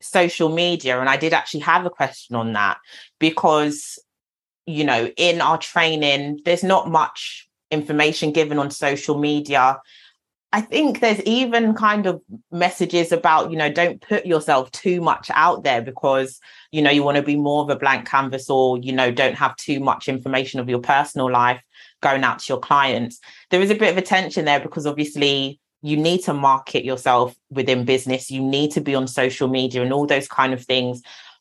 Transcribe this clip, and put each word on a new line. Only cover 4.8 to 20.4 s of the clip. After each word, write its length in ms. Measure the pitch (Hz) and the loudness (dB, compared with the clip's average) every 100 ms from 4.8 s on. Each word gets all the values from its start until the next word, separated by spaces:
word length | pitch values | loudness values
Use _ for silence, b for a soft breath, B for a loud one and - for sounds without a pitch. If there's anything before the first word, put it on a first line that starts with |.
know, 280 | 151 117 117 - | 0 2 0 0
in 220 | 175 170 | 0 2
our 200 | 147 160 | 2 0
training, 840 | - 175 160 156 147 139 143 147 175 | -2 0 0 2 0 0 -2 -6 0
there's 180 | 175 | 0
not 260 | 185 190 - | 2 2 2
much 580 | 165 - - - - - _ _ | 0 0 -6 -14 -14 -20 _ _
information 640 | 156 147 147 151 156 156 | -6 -2 2 2 0 0
given 260 | 151 151 147 | 0 0 0
on 140 | 143 | -4
social 460 | 143 147 143 - 147 | -2 -2 -2 -2 -2
media. 600 | 147 147 147 143 127 135 b b b b _ _ _ | 0 -2 0 2 2 0 b b b b _ _ _
I 60 | 214 | -4
think 400 | 220 - 302 226 | -2 0 0 2
there's 220 | 233 208 | 2 2
even 520 | 214 233 254 233 226 | 0 0 2 2 2
kind 320 | 220 220 208 190 | 2 2 2 0
of 160 | 175 _ - _ | -4 _ -20 _
messages 640 | 170 175 - 180 175 165 | -2 -2 0 0 0 2
about, 380 | 165 170 156 151 | 2 4 4 2
you 60 | 160 | -2
know, 140 | 147 | -2
don't 300 | 147 170 - | 2 0 -2
put 240 | - 208 180 | -4 -4 0
yourself 440 | 160 151 143 131 | 0 2 0 0
too 280 | - 196 180 | -4 -2 0
much 320 | 165 - - | 0 -2 0
out 300 | - 165 - | 2 4 2
there 180 | 143 123 | 0 0
because, 600 | 117 127 143 131 131 - B B B | -2 -4 0 0 -2 -8 B B B
you 80 | 156 | 0
know, 100 | 143 | 4
you 120 | 143 | 4
wanna 180 | 143 143 | 2 0
be 160 | 143 147 | 0 -2
more 260 | 143 147 | 0 0
of 60 | 143 | 0
a 80 | 135 | 0
blank 280 | 139 131 120 | 0 0 0
canvas 440 | 139 135 131 - | -2 -2 -6 -2
or, 280 | 135 127 127 | 2 2 0
you 120 | 127 | -4
know, 200 | 131 127 | 0 0
don't 240 | 123 131 131 | 2 0 0
have 200 | 135 - | -2 -4
too 240 | - 143 | -6 -2
much 300 | 135 - - | -2 -2 -4
information 500 | 131 123 131 | -6 -4 -4